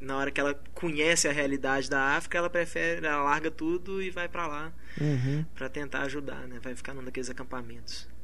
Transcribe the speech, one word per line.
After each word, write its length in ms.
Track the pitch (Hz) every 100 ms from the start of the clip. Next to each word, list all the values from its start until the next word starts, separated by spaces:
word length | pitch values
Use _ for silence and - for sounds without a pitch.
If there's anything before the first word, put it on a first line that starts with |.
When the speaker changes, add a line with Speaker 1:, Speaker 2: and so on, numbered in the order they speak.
Speaker 1:
e 40 |
na 120 | 135 135
hora 140 | 139
que 100 | 143
ela 140 | 143 143 -
conhece 520 | - 170 147 156 165 156
a 60 |
realidade 580 | 147 139 139 131 139 131
da 100 | 139 135 156
África, 220 | - 175
ela 100 | 175
prefere, 560 | 175 165 165 165 170
ela 200 | 156 147
larga 260 | 143 151 156
tudo 500 | 156 160 175 185 196
e 100 | 185
vai 180 | 180 175
pra 180 | 175 165
lá 260 | 147 160 - - -
Speaker 2:
Uhum. 440 | 151 135 131 147 160 -
Speaker 1:
pra 120 | 131
tentar 340 | 147 143 135
ajudar, 440 | 139 143 135 120 127
né? 140 | 120
Vai 140 | 127 123
ficar 180 | -
num 80 | 135
daqueles 260 | 127 131 127
acampamentos. 760 | 127 127 131 117 117 - - - -